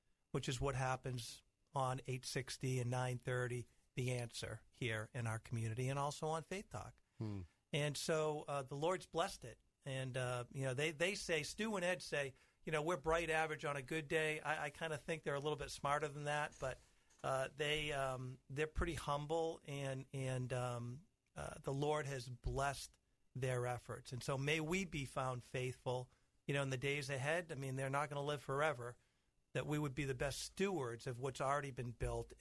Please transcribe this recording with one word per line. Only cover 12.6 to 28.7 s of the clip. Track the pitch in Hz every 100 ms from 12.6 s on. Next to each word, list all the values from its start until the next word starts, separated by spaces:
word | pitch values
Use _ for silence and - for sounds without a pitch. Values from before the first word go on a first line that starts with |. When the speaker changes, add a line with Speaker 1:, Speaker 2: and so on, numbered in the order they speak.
| -
Speaker 1:
you |
know, | 156
we're | 156 175
bright | 160 165 165
average | 160 160 151 156
on | 143
a |
good | 123 160 147
day. | 165 156 151
I, | 147 156 147
I |
kinda | - 160 151
think | - 160
they're | 151 143
a |
little | 147 143
bit | 139
smarter | - 139 147 151
than | 143
that, | 147 147 151 -
but, | 135 - - _ _ -
uh, | 139 131 131 143
they, | 147 156 151
um, | 139 135 127 127 131 -
they're | 135 156
pretty | - 170 139
humble, | - 143 147 165 160 - -
and, | 139 139 131 131
and, | 139 131 127 123
um, | 127 123 120 120 127 - _ _ -
uh, | 147 -
the | 147
Lord | 139 147 151 139
has | 135 123
blessed – | 120 127 127 139 135 - - _ _ _ 127
their | 131 127 123
efforts. | 120 - 113 -
And | 123
so | - 135
may | 143 160
we | 156 185
be | 185 151 131
found | 147 131 123 -
faithful, | 131 127 123 131 123 127 _ _ _ -
you | 143
know, |
in | 139
the | 131
days | 139 143 135
ahead. | 139 139 170 165
I | 139
mean, | 135 131
they're | 135
not | 139 147
gonna | 143 143
live | 147
forever, | - 135 156